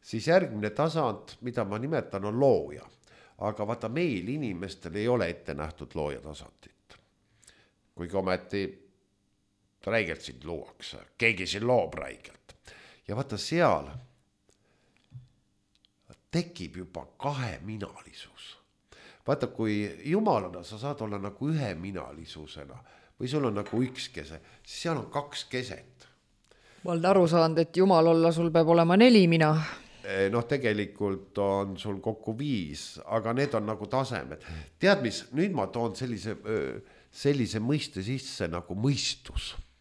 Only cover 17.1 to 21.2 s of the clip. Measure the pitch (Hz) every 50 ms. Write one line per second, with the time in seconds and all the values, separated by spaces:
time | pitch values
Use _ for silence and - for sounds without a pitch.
17.1 | _ _ - 139 147 135 127 117 82 62 - 98 110 107 101 - - - - -
18.1 | - - - - _ - - - - _ _ _ _ _ _ _ - - - -
19.1 | - _ _ - 135 147 - 117 - - 110 110 107 104 104 101 82 80 90 135
20.1 | 165 202 220 208 160 113 95 90 87 87 85 - 104 107 110 139 147 - 113 107
21.1 | 101 101